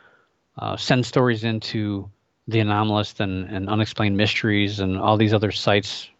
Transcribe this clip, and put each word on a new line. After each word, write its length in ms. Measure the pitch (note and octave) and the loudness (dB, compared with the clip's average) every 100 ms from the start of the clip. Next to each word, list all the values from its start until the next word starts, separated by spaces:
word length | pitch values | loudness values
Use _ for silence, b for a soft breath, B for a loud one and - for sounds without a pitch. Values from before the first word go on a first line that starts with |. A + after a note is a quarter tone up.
| b b b b _ - | b b b b _ -10
uh, 220 | A2 G2 | -8 -4
send 260 | - B2+ | 0 0
stories 400 | B2 - B2 A2+ | 2 2 2 2
into 640 | A2+ A2 - A2+ G#2 G2+ F#2+ - _ _ - | -2 -4 -4 -4 -4 -4 -8 -16 _ _ -4
The 120 | A2+ | 0
Anomalist 600 | G#2 G#2 G#2+ G#2 G2+ - | 2 2 2 0 -2 -4
and, 240 | G2+ F#2 F#2 | -4 -4 -6
and 180 | G2 G2 | -6 -2
Unexplained 480 | G#2+ A2 - G#2+ G2 | 0 0 0 0 2
Mysteries 640 | G#2 - A2+ G#2 G2+ G2+ | 2 0 0 2 0 0
and 160 | F#2+ F#2+ | -2 0
all 220 | G#2+ G#2+ | 2 4
these 160 | A2 | 4
other 180 | G#2+ G#2 | 4 0
sites 560 | - - G2+ G2+ - - _ | 0 2 2 0 -8 -14 _